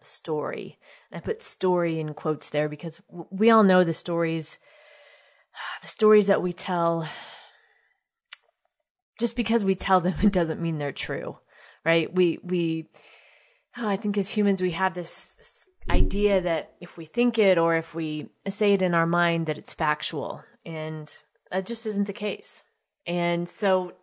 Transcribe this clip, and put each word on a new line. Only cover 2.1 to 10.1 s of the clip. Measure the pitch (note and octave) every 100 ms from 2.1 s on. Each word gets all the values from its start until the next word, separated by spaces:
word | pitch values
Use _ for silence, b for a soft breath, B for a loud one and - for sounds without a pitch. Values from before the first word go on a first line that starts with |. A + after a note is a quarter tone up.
quotes | D3 D#3 D3+ -
there | D3 D3+
because | D3 E3+ - _
w-, | F3 -
we | F#3+ A3
all | A3+
know | G3 F#3
the | E3+
stories, | D#3+ - E3+ E3 D#3+ D3+ - B B B B B B B B B
<sighs> | B B B
the | -
stories | - G#3+ G#3+ G3
that | E3
we | F3+
tell. | E3+ - F3 E3+ E3 D#3+ B B B B B B B B B _ _ _ - _ _ _ _ _ _ _ -
Just | A#3 -
because | G#3+ A3+
we | G3
tell | F#3+ - F#3
them, | E3+